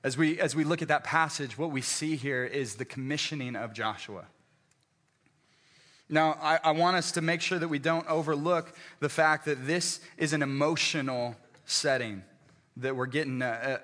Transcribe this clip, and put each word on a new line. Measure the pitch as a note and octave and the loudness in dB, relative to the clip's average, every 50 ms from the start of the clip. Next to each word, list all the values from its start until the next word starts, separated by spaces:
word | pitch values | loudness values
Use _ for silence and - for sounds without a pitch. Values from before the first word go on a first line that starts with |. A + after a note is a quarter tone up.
| - | -4
As | C3+ B2+ C3 | -4 0 2
we, | E3 D3+ E3 F3 | 2 2 2 2
as | - D#3 A#2+ | 0 0 2
we | D#3+ D#3 | 0 0
look | D3 F3 E3 | 0 0 -2
at | E3+ D3 | 0 0
that | D3+ D3 - | 0 0 0
passage, | - - D#3+ D#3+ D3+ - - C#3+ C3 A2 A#2 | 0 2 2 2 2 -2 -6 -6 -8 -4 -4
what | D#3 E3+ | -4 -2
we | C#3+ C3 | -2 -4
see | B2 - - - D#3 D#3 D#3 | -2 -2 -4 -2 -2 -2 -4
here | C#3+ A#2 C#3+ C3+ B2+ B2 | -2 -2 -2 -2 -2 -2
is | B2 G#2+ C#3 C3+ A#2 - | -2 -2 -4 -4 -4 -6
the | - C3 | -8 -10
commissioning | - - C#3 C3 C3 D3 D3 - - D#3+ D3 C3 B2 A#2+ | -8 -8 -8 -4 -4 -2 -2 -4 -4 -4 -6 -6 -6 -6
of | G2+ A2+ A2+ G#2+ | -6 -8 -8 -6
Joshua. | A2 A2 G#2+ G#2 - - - G#2 F#2 D#2+ - _ _ _ _ _ _ _ _ _ _ _ _ _ _ _ _ _ _ _ _ _ _ _ _ _ _ _ _ _ _ _ _ _ _ _ _ | -4 -4 -4 -4 -6 -10 -12 -12 -14 -14 -16 _ _ _ _ _ _ _ _ _ _ _ _ _ _ _ _ _ _ _ _ _ _ _ _ _ _ _ _ _ _ _ _ _ _ _ _
Now, | D3+ D#3 D#3+ D#3 D3+ - | 2 4 4 4 2 2
I, | D#3 D3+ D#3+ D#3+ - | 2 2 4 4 4
I | D#3+ | 4
want | D3+ D#3+ E3+ F3 F#3 F3+ | 4 6 4 4 4 2
us | E3 - | 0 0
to | - F3+ | -2 0
make | D#3+ D#3+ E3+ E3 | 0 2 0 0
sure | - - F#3 F3+ | 0 -2 0 0
that | D#3+ E3+ | 0 0
we | D3+ C#3+ | -2 0
don't | C3+ E3 E3 E3+ E3 - | 2 2 0 2 0 0
overlook | D#3+ D#3+ D#3+ D3+ D#3 C#3+ D3 E3+ F3+ E3 D#3+ - - - - - - _ | 0 0 2 0 0 0 2 2 2 0 0 -4 -14 -20 -20 -20 -10 _
the | C#3+ C#3+ | -4 -2
fact | - - D#3+ D#3 D#3 D3 - | 2 4 4 4 4 2 2
that | D3+ D3 C3 B2+ C3+ | -2 -2 -2 0 0
this | D#3+ F3+ E3+ - - - - - - - | 0 0 0 -2 -4 -6 -10 -18 -4 -2
is | D#3+ D3+ D3+ | 0 0 2
an | D3+ | 2
emotional | C#3+ C#3 C3+ C#3 D3 D3+ D#3+ - - - - D#3+ C3+ C3+ C3 B2 A#2+ A#2+ A#2 - - - _ - _ | 2 2 2 2 2 2 4 2 2 0 2 0 -2 -2 -2 -2 -2 -4 -6 -10 -16 -20 _ -20 _
setting | - - - - D3 C3+ C3 A#2+ A2 G#2 F#2+ F#2 - - _ _ _ - _ _ _ _ A#2+ | -2 -2 0 2 2 2 2 2 -2 -6 -8 -12 -16 -20 _ _ _ -20 _ _ _ _ -6
that | B2 C3 C3+ | -4 -2 -2
we're | B2+ B2+ | -2 -2
getting | C3 B2 D3 D#3 C#3 C3 B2+ B2+ | -2 0 -2 -2 0 -2 -2 -2
a, | B2 A2+ A2+ A#2 C3+ C3+ - | -2 -4 -4 -4 -4 -4 -4